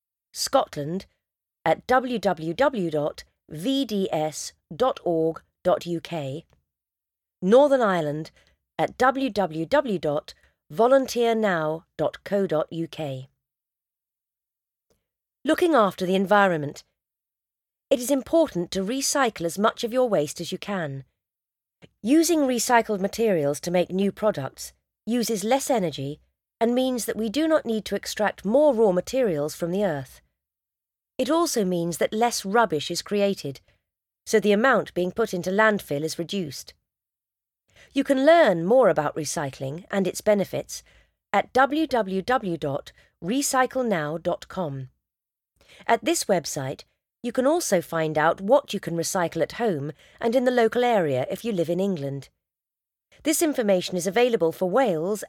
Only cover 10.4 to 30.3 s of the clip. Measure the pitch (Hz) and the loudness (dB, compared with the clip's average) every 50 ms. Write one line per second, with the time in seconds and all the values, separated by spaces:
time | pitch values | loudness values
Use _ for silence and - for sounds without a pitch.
10.4 | _ _ _ _ _ - 147 165 226 247 269 269 262 254 - 240 233 233 226 226 | _ _ _ _ _ -8 0 2 4 6 6 4 4 2 0 0 2 2 2 2
11.4 | 214 202 180 165 156 151 156 165 - _ _ - 156 - - - - - - 202 | 2 2 0 0 0 -2 -2 -4 -8 _ _ -2 -2 -2 -2 -6 -6 -4 -2 0
12.4 | 196 165 160 151 - - 165 165 165 151 - - 160 139 135 131 131 - _ _ | 0 0 0 0 -2 -2 -4 -6 -6 -6 -8 -8 -8 -8 -8 -8 -12 -16 _ _
13.4 | _ _ _ _ _ _ _ _ _ _ _ _ _ _ _ _ _ _ _ _ | _ _ _ _ _ _ _ _ _ _ _ _ _ _ _ _ _ _ _ _
14.4 | _ _ _ _ _ _ _ _ _ _ _ _ _ _ _ _ _ _ _ _ | _ _ _ _ _ _ _ _ _ _ _ _ _ _ _ _ _ _ _ _
15.4 | - 262 311 - 359 339 311 247 208 185 - - 190 175 190 190 202 175 208 202 | -2 0 2 2 4 4 6 6 4 4 2 0 -2 0 0 0 2 4 4 4
16.4 | 202 190 175 156 143 143 151 - - _ _ _ _ _ _ _ _ _ _ _ | 4 4 2 0 -2 -6 -10 -12 -18 _ _ _ _ _ _ _ _ _ _ _
17.4 | _ _ _ _ _ _ _ _ _ _ - 240 247 220 285 269 - - - 330 | _ _ _ _ _ _ _ _ _ _ 0 0 2 0 0 0 0 2 2 4
18.4 | 320 - - 175 170 - - 190 190 190 254 269 269 - - 294 262 233 - - | 4 2 0 -4 -4 -4 -4 -4 -4 -2 -2 -2 -2 -2 0 0 0 0 0 -2
19.4 | 170 170 - 185 208 220 - - - 220 226 254 254 240 202 160 147 143 - - | -4 -4 -2 0 0 0 0 -2 -4 -4 0 0 0 2 2 2 0 0 -4 -8
20.4 | 170 - 185 175 - - 208 190 165 143 135 135 131 - _ _ _ _ _ _ | -10 -8 -10 -8 -8 -6 -6 -6 -6 -6 -8 -10 -14 -16 _ _ _ _ _ _
21.4 | _ _ _ _ _ _ _ _ - - _ _ - 214 285 330 330 311 339 311 | _ _ _ _ _ _ _ _ -20 -20 _ _ -2 2 2 4 4 4 2 2
22.4 | 285 262 254 233 - - 247 233 220 - 214 185 190 196 - - 233 220 190 165 | 2 2 0 0 0 2 2 2 2 2 -2 -2 -4 -4 -2 -2 0 2 2 2
23.4 | 143 143 147 - - 175 175 180 170 - 175 190 202 196 190 - 214 214 196 147 | 2 0 -2 -2 -4 -2 0 0 0 0 0 0 0 -2 -2 0 0 -2 0 -2
24.4 | 135 - - - - - - _ _ _ _ _ _ 214 233 247 220 - 233 185 | -4 -10 -10 -14 -16 -18 -18 _ _ _ _ _ _ -4 -2 -2 0 -2 -2 -4
25.4 | 185 220 247 277 - - 269 220 185 160 139 - 139 139 151 - _ _ _ _ | 0 0 0 0 0 0 0 0 0 -2 -4 -6 -8 -8 -10 -12 _ _ _ _
26.4 | _ _ _ _ 240 240 240 254 262 262 254 240 - - - - 220 226 202 277 | _ _ _ _ 0 0 2 2 0 0 -2 -2 -4 -6 -6 -4 -4 -4 -2 0
27.4 | 320 320 320 302 - 233 226 214 - - 202 202 - - - - 208 190 - - | 0 2 2 0 0 -2 -4 -4 -4 -4 -6 -6 -6 -8 -6 -4 -2 -2 -4 -4
28.4 | - 190 226 277 302 302 254 214 226 202 180 180 - - - 262 254 208 160 143 | -4 0 2 4 4 4 4 4 4 2 2 0 -2 -2 -2 0 0 0 0 -2
29.4 | 147 156 - - 175 170 175 202 208 185 151 139 135 - - - _ _ | -2 -4 -4 -6 -4 -4 -2 -2 0 -2 -2 -4 -6 -10 -14 -20 _ _